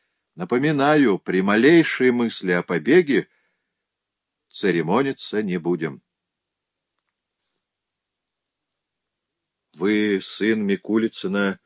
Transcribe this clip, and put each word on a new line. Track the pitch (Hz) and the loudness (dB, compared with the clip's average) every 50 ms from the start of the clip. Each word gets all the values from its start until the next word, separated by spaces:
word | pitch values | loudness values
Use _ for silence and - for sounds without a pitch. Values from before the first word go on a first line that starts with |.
| _ _ _ _ _ _ _ 160 | _ _ _ _ _ _ _ -14
Напоминаю, | - - 123 127 139 156 156 139 135 143 151 151 139 113 95 87 | -8 -4 -2 -2 0 0 0 0 2 4 4 4 4 4 2 0
при | - - 90 92 | -2 -4 -2 -2
малейшей | 92 101 104 110 117 147 170 165 151 - - - 127 127 | 0 2 2 4 6 6 6 6 4 2 0 0 2 2
мысли | 120 120 120 113 - - 101 92 | 2 2 0 -4 -4 -6 -4 -2
о | 87 87 | -2 -2
побеге | 87 - 92 82 76 117 147 180 170 139 127 90 76 - _ _ _ _ _ _ _ _ _ _ _ _ _ _ _ _ _ _ _ _ _ _ _ _ | -2 -2 -4 -2 0 2 4 4 4 2 0 -2 -2 -4 _ _ _ _ _ _ _ _ _ _ _ _ _ _ _ _ _ _ _ _ _ _ _ _
церемониться | - - - 98 85 85 78 80 95 127 139 139 135 - - - - 104 | -10 -4 -2 0 0 0 0 0 0 0 0 -2 -4 -8 -10 -8 -6 -4
не | 107 95 90 90 | -4 -4 -4 -4
будем". | 78 87 87 80 80 78 - - _ _ _ _ _ _ _ _ _ _ _ _ _ _ _ _ _ _ _ _ _ _ _ _ _ _ _ _ _ _ _ _ _ _ _ _ _ _ _ _ _ _ _ _ _ _ _ _ _ _ _ _ _ _ _ _ _ _ _ _ _ _ _ _ _ _ _ _ _ _ _ _ _ _ _ | -2 -4 -4 -4 -4 -6 -8 -12 _ _ _ _ _ _ _ _ _ _ _ _ _ _ _ _ _ _ _ _ _ _ _ _ _ _ _ _ _ _ _ _ _ _ _ _ _ _ _ _ _ _ _ _ _ _ _ _ _ _ _ _ _ _ _ _ _ _ _ _ _ _ _ _ _ _ _ _ _ _ _ _ _ _ _
"Вы | - 87 104 107 107 107 104 101 95 | -4 -2 0 0 0 0 0 -2 -2
сын | - - - - 104 110 113 110 104 | -4 -6 -8 -4 -2 0 0 0 -2
Микулицына | 98 98 90 - - 104 113 110 113 - - - 98 196 202 202 - 95 - _ | -2 -4 -4 -4 -2 -2 -2 -2 -2 -4 -6 -8 -4 -2 -2 -2 -2 -4 -6 _